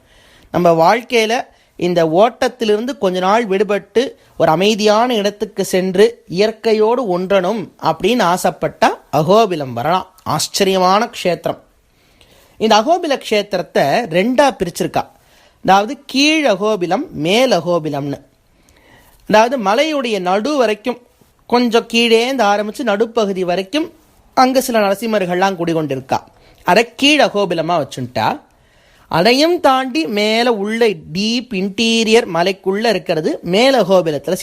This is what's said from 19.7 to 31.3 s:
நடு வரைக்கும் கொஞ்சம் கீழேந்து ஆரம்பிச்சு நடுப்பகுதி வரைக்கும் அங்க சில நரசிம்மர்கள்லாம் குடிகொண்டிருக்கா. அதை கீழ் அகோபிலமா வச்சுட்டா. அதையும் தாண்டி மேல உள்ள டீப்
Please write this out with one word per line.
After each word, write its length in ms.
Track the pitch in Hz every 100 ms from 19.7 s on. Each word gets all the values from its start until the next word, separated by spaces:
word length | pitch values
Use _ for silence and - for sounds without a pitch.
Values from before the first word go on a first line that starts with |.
| 233 311 294 247 202
நடு 380 | 180 196 240 294
வரைக்கும் 420 | 220 214 247 - _ _ _ _ -
கொஞ்சம் 400 | 240 247 226 233
கீழேந்து 500 | 233 233 226 247 269 202
ஆரம்பிச்சு 300 | 208 208 214
நடுப்பகுதி 600 | 240 202 233 233 202 190
வரைக்கும் 500 | 180 175 190 302 349 - _ _ _
அங்க 280 | - 254 262
சில 180 | 254 226
நரசிம்மர்கள்லாம் 800 | 202 196 233 214 175 180 190 175
குடிகொண்டிருக்கா. 600 | 170 165 151 135 - 120 - _ _ _
அதை 320 | - 226 233 -
கீழ் 260 | 277 302
அகோபிலமா 560 | 202 202 190 170 160 170
வச்சுட்டா. 460 | 131 - 123 113 113 285 - _ _ _ _ _ _
அதையும் 500 | 156 196 262 320 349
தாண்டி 460 | 285 262 262 277 311
மேல 480 | 208 214 220 247
உள்ள 340 | 220 202 226 233
டீப் 640 | 170 151 165 214